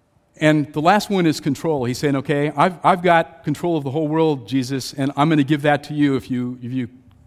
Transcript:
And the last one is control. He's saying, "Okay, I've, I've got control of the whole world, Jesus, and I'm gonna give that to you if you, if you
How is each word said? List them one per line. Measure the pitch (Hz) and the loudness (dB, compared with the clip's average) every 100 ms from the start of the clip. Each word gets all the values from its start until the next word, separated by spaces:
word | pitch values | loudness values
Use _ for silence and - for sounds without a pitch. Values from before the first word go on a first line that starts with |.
| _ _ _ - | _ _ _ -2
And | 156 156 143 | 2 2 0
the | 156 | 0
last | 156 208 - | 2 2 2
one | 196 170 | 0 2
is | 147 | 0
control. | - 135 165 147 120 | -2 -2 -2 -2 -2
He's | 123 | -2
saying, | 151 135 | -2 -2
"Okay, | 131 143 147 147 | -2 -2 0 0
I've, | 175 170 | 0 2
I've | - 180 | 0 2
got | 175 170 165 - | 4 4 2 -4
control | - 143 175 160 | -6 -4 -2 -2
of | |
the | 139 | -2
whole | 143 151 | -4 -2
world, | 160 160 143 110 | 0 0 0 -2
Jesus, | 135 123 135 - | -4 -2 -4 -6
and | - 139 143 | -4 -4 0
I'm | 151 | 2
gonna | 156 | 4
give | 135 151 | 2 0
that | 147 147 - | 2 0 -2
to | |
you | 151 147 131 | 0 0 0
if | - | -2
you, | 123 123 123 | -4 -4 -8
if | 120 | -8
you | 131 120 - _ _ | -6 -6 -10 _ _